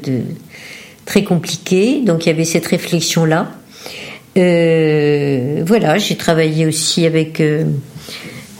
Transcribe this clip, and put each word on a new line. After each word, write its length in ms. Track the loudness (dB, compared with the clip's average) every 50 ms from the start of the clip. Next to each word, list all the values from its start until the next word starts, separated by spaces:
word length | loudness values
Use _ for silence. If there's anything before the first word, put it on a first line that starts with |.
| -2
de 200 | -4 -4 -4 -4 -6 -8 -12 -14 -20 -20 -20 -20 -20 -20 -20 -20 -20 -20 -18 -14
très 160 | -2 0 0 2
compliqué. 800 | 2 0 -2 -2 -4 -8 -10 -4 0 2 2 2 2 2 0 0
Donc, 220 | 0 0 2 0
il 40 | 0
y 20 | 0
avait 120 | 0 0
cette 220 | 0 -2 -2 0
réflexion-là. 840 | 0 -2 -2 -2 -2 -2 -2 -2 0 0 2 2 2 2 0 0 -4 -8 -16 -20 -20 -20 -18 -18 -16 -16 -14 -16 -16 -18 -20 -20 -4 0
Euh, 1300 | 2 4 4 4 4 4 4 4 4 4 2 2 2 2 2 2 2 0 0 0 0 -2 -2 -2 -2 0
voilà, 320 | 2 2 2 4 2 2 2
j'ai 180 | 0 -2 -4
travaillé 500 | -2 0 2 2 4 2 2 2 2 0
aussi 400 | 0 0 -2 -2 -2 0 2 2
avec, 340 | 2 2 2 0 0 0 0
euh, 240 | 0 2 2 0 0 -2 -2 -4 -6 -8 -14 -18 -16 -16 -16 -14 -14 -14 -16 -16 -18 -18 -16